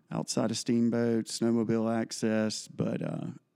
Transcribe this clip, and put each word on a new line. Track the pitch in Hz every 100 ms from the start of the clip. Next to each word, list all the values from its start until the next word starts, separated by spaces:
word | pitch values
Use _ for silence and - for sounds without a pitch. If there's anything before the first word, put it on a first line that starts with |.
| -
outside | - - - 117
of | 113
steamboats, | - 117 117 117 117 113 110 -
snowmobile | 117 117 110 113 110
access, | 113 113 - 113 110 110 107 -
but, | - 117 -
uh, | - - - - _